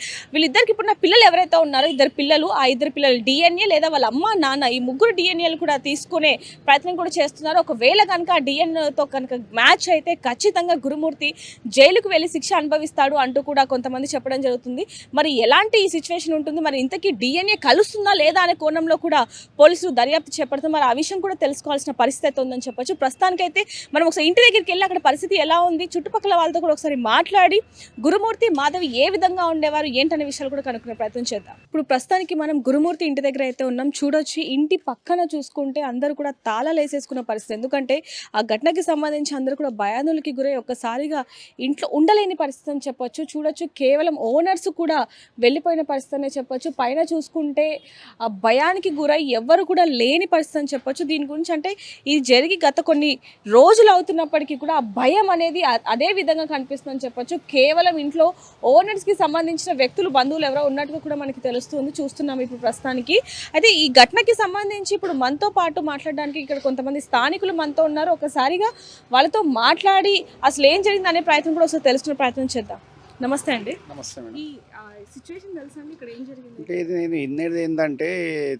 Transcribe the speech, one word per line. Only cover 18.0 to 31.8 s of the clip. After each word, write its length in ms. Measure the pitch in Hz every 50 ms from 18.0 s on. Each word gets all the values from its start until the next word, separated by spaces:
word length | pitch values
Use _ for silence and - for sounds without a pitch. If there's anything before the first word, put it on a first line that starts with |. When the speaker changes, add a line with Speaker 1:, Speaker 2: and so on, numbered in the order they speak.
| 403 403 392 339 294
Speaker 1:
లేదా 160 | 311 339 370
అనే 140 | 359 349 359 - 311
కోణంలో 340 | 311 311 330 320 330 311 - -
కూడా 160 | 330 302 277 233 - - - - - _ -
పోలీసులు 300 | 294 330 349 - 359 359
దర్యాప్తు 480 | 262 240 240 269 302 320 302 - - 320
చేపడుతున్నారు. 440 | 285 247 277 277 302 311 311 302
మరి 20 | 277 247
ఆ 20 | 233 277
విషయం 220 | 320 - 403 381
కూడా 140 | 349 392 370
తెలుసుకోవాల్సిన 580 | - 320 277 285 - - 302 285 277 - 294 247 -
పరిస్థితి 260 | 254 269 - - -
అయితే 140 | 285 269 269 262
ఉందని 200 | 262 247 247 -
చెప్పొచ్చు. 280 | 254 226 - 254 339 349
ప్రస్తుతానికైతే 680 | - 277 262 262 - 381 370 359 339 359 349 - 381 415 - - - - - 277
మనం 100 | 302 339 330
ఒకసారి 180 | - 403 403 339
ఇంటి 120 | 359 466
దగ్గరికి 300 | 494 480 403 440 339 -
వెళ్ళి 120 | 349 370 392
అక్కడ 140 | 370 370 370 -
పరిస్థితి 280 | 269 269 277 392 359 392 349 302
ఎలా 120 | 311 330 339 349 359
ఉంది, 160 | 330 311 359
చుట్టుపక్కల 500 | - - 349 294 - - 320 - 403 359 339
వాళ్ళతో 200 | 330 349 302 339 330
కూడా 80 | 320
ఒకసారి 240 | 302 - - 302 285
మాట్లాడి 600 | 254 233 214 233 302 339 - 392 392 370 320 392 440 - _ _ - - - _ - 220
గురుమూర్తి, 440 | 302 370 392 415 453 440 - 466 453 320 269
మాధవి 300 | 277 403 - 359 349 277 226 247
ఏ 40 | 285 381 381
విధంగా 300 | 330 370 359 370 370 349 330
ఉండేవారు, 340 | 330 311 302 302 302 302 302 294 240 254
ఏంటనే 240 | 277 311 330 302 294
విషయాలు 260 | 285 269 - 285 262
కూడా 120 | 285 277
కనుక్కునే 320 | 269 262 233 226 - 240 220 233
ప్రయత్నం 240 | 226 214 214 247 240 -
చేద్దాం. 240 | 233 196 180 - - - _ _
ఇప్పుడు 140 | - 311